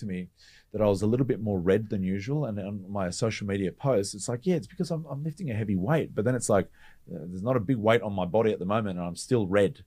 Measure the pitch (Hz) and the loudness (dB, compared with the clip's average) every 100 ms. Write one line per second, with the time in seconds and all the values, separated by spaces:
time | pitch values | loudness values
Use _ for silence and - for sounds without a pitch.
0 | 104 90 87 _ - - _ 104 104 95 | -6 -6 -8 _ -20 -20 _ 2 2 4
1 | 107 123 127 101 107 95 87 104 107 104 | 2 2 2 0 0 0 4 4 2 -2
2 | 92 98 104 151 131 104 98 104 92 101 | -2 -2 -2 -4 -2 -4 -6 -8 -6 -4
3 | 90 - 113 107 104 98 92 - 139 113 | -4 -2 -2 -2 -2 -2 -2 -2 0 2
4 | 101 104 - 123 185 170 - - 180 165 | 0 -6 -6 -4 0 -2 -2 -6 -4 -6
5 | 156 139 156 151 160 107 107 95 104 156 | -6 -8 -8 -6 -6 -4 0 0 2 0
6 | 90 - 110 127 - 101 - - - - | 0 -2 0 0 2 2 2 -6 -20 -20
7 | - 87 85 92 113 127 98 120 107 117 | -14 -12 -10 -6 0 0 0 2 4 4
8 | 104 98 90 107 110 101 90 110 104 87 | 2 -2 0 2 2 2 0 0 0 -4
9 | 87 85 - 123 92 101 95 - | -6 -6 0 0 4 4 4 2